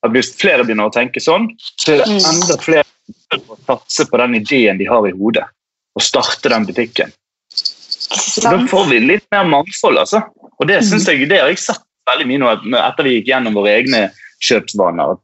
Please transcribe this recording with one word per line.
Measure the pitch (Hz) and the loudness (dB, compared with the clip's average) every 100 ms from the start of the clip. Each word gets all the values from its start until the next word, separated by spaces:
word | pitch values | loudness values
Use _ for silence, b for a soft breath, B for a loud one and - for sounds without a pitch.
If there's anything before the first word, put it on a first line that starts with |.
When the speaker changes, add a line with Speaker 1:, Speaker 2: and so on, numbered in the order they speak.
| 123 | 2
Speaker 1:
at | |
hvis | 123 120 - | 0 -2 -2
flere | 196 143 | 0 2
begynner | 120 110 107 | 0 0 0
å | |
tenke | 120 123 120 | 0 -2 -2
sånn, | 135 175 226 - - - | 0 0 0 -8 -20 -6
så | - | 0
er | 147 | 2
det | 220 | 2
Speaker 2:
Mm. | 208 156 | 0 0
Speaker 1:
enda | 165 175 143 | 0 -2 -2
flere | - 160 143 _ - - _ | 2 2 0 _ -20 -20 _
som | 123 | -10
får | - 110 - | -10 -16 -4
satse | 127 _ - 151 | -6 _ -4 0
på | 117 | 0
den | 123 120 | 0 0
ideen | 107 139 110 95 | 0 2 2 2
de | 98 | 0
har | 120 104 | 0 0
i | |
hodet, | 92 104 113 - _ _ _ _ - | 0 -2 -2 -4 _ _ _ _ -6
og | |
starte | - - 117 - 139 | -2 0 -2 -4 -2
den | 113 104 | 0 -2
butikken.» | - 113 - - _ _ _ _ - - - - - - | -4 -4 -4 -6 _ _ _ _ -8 -8 -10 -14 -12 -8
Speaker 2:
Ikke | - - - | -6 -4 -2
Speaker 1:
Da | 220 226 | 0 0
Speaker 2:
sant? | 254 | 2
Speaker 1:
får | 190 180 | 0 2
vi | 120 | 2
litt | 123 202 _ | 2 0 _
mer | 202 | -2
mangfold, | 180 147 - - 208 73 | 2 0 0 -2 0 2
altså. | - 208 - _ - _ | 2 0 -2 _ -20 _
Og | 156 | 0
det | 190 | 2
Speaker 2:
Mm. | 214 | 2
Speaker 1:
synes | 208 196 | 2 0
jeg, | 147 143 | 0 2
det | 185 | 2
har | 139 | 2
jeg | 185 | 0
sett | - 220 _ _ - | -4 -8 _ _ -4
veldig | 127 135 | -2 -2
mye | 135 | 0
nå, | 127 | 2
at | 110 104 123 101 | 0 -2 -2 0
etter | - | 0
vi | 143 120 | 0 0
gikk | 113 | 0
gjennom | 131 117 | -2 0
våre | 104 101 107 | 0 2 2
egne | 131 120 95 B B B | 2 0 -2 B B B
kjøpsvaner, | - 117 - 101 90 85 73 | 0 0 0 0 0 2 -2
at | 92 | -4